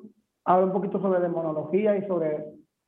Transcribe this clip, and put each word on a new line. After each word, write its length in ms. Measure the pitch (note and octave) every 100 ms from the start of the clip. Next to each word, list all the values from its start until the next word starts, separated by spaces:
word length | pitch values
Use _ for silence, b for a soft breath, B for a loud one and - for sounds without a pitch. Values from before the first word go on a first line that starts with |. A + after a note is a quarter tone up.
| - _ _ _
habla 220 | - F3+ F#3+
un 60 |
poquito 280 | F#3+ F#3+ G3
sobre 200 | F#3+ F3+
demonología 760 | F3 E3+ E3 D3+ D3 F#3 G#3+ G3+
y 100 | F#3+
sobre 380 | F3 D#3+ D3+ D3+ - _ _